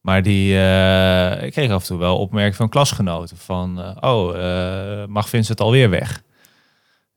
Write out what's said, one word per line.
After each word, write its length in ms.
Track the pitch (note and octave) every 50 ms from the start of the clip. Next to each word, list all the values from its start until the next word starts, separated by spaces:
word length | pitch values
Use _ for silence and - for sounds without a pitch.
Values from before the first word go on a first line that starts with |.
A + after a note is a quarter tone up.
Maar 220 | - F#2+ F#2+ G2 F#2
die, 340 | G#2 G2+ G2 G2 G2 G2
eh, 880 | F#2+ F#2+ F#2 F#2 F#2+ F#2+ F#2+ F#2+ F#2 F#2 F#2 F#2 F#2 F2+ F2+ - - A#2+
ik 80 | C3+
kreeg 200 | - D#3+ C#3+ A#2
af 100 | G2+ F2+
en 60 | -
toe 100 | - F#2
wel 200 | E2+ F2 F2+ F#2
opmerkingen 400 | G2+ G2+ F#2 - G#2 G2+ G#2 F#2+
van 120 | - A2+ G#2+
klasgenoten. 680 | - C#3+ C#3+ - - - G#2 F2+ E2+ E2 E2+ E2+ -
Van, 440 | F2 - - F#2 F#2 F2+ F#2 F2+ F2+
eh, 160 | F2+ F2+ F#2+ - - C3+
"Oh, 260 | B2 A2 F#2 F2 F2
eh, 680 | F2+ F2+ F2+ F2+ F#2 F2+ F#2 F#2+ G2 G2 G2+ G#2 G#2 G2+
mag 220 | G2+ G#2 G#2 G2+ -
Vincent 320 | - A#2 A2 - A2+ -
alweer 280 | G#2+ A2 A#2+ C3+ B2+ G#2
weg?" 340 | F2 - - B2 C#3 - _ _ _ _ _ _ _ _ _ _ _ _ _ _ _ _ _ _ _